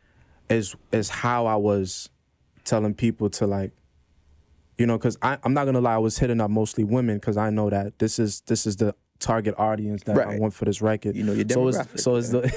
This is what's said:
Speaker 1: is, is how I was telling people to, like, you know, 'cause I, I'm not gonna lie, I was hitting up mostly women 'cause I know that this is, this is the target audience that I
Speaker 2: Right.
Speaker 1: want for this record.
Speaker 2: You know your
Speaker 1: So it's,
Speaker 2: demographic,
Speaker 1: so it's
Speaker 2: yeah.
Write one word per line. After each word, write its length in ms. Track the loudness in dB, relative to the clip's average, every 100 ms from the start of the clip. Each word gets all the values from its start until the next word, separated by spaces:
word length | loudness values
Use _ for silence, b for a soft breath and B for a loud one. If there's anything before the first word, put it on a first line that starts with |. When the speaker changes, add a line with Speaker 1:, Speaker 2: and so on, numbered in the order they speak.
| b b b b _
Speaker 1:
is, 260 | 0 0 -10 _
is 200 | -2 -2
how 340 | -4 -2 0
I 120 | 2 2
was 520 | 2 2 0 -6 -12 _ _ _ _ _
telling 300 | -2 0 0
people 340 | 0 -2 0 -2
to, 180 | 0 -2
like, 260 | -2 -6 -10 _ _ _ _ _ _ _ _ _ 0
you 80 | 2
know, 120 | 2
'cause 200 | 0 0
I, 160 | -2 0
I'm 80 | 0
not 140 | 2 2
gonna 160 | 2
lie, 140 | 2 2
I 20 |
was 180 | 2 2
hitting 240 | 0 2
up 100 | 2
mostly 340 | 0 0 0
women 360 | 0 2 0 -2
'cause 160 | -2 0
I 140 | 0
know 180 | 0 0
that 300 | 0 -2 -2
this 200 | -2 0
is, 220 | -2 -4 -2
this 200 | -2 -2
is 100 | 0
the 180 | -2 -2 _ _
target 360 | -2 0 0 -2
audience 460 | -2 0 -4 -6
that 120 | 0 0
I 80 | 0
Speaker 2:
Right. 100 | -2
Speaker 1:
want 140 | -4
for 100 | -2
this 160 | -4 0
record. 340 | 0 0 -2 -2
Speaker 2:
You 60 |
know 120 | -2
your 100 | -2 0
Speaker 1:
So 180 | 0 2
it's, 80 | 0
Speaker 2:
demographic, 240 | -4 -2
Speaker 1:
so 160 | 0 0
it's 160 | 0
Speaker 2:
yeah. 80 | 0 0